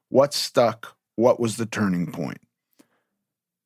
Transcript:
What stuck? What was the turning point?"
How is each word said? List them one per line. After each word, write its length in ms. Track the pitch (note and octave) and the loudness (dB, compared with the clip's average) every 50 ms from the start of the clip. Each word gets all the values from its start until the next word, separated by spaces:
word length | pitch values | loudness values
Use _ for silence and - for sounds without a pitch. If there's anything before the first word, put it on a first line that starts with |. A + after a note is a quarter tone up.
| _ _ | _ _
What 260 | - B2+ C#3 C#3+ - | 2 2 2 2 0
stuck? 600 | - - - - C3 A#2+ A2+ A2 - - - - _ _ _ _ | -4 -8 -2 0 2 2 2 0 -4 -10 -20 -20 _ _ _ _
What 240 | - A#2 B2 A2+ - | 2 2 4 4 2
was 180 | A#2+ A2+ G2+ G#2+ | 0 -2 -2 -4
the 80 | A2+ | -6
turning 440 | G#2+ - - G#2+ G2 F2+ F2 F2+ D#2 | -6 -4 -2 -2 0 0 -2 -2 -4
point?" 280 | D2+ E2 D#2+ B1+ - - _ _ _ _ _ _ _ _ _ _ _ _ _ _ _ _ _ _ _ _ _ _ _ _ _ | -6 -6 -8 -8 -8 -12 _ _ _ _ _ _ _ _ _ _ _ _ _ _ _ _ _ _ _ _ _ _ _ _ _